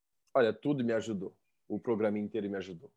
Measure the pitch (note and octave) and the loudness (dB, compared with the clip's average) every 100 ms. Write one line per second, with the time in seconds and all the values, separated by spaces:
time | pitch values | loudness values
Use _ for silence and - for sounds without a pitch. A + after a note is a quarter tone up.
0 | _ _ _ C3+ A2+ G#2+ C#3+ C#3+ A#2+ A2+ | _ _ _ 4 4 4 0 0 2 0
1 | G2+ G2+ F2+ - _ _ - G#2 - A2 | 0 -4 -6 -12 _ _ -8 -6 -2 0
2 | G#2+ G#2 G#2 A2+ G2+ G2 F#2 E2+ - | 0 0 -4 -4 -4 -4 -8 -12 -16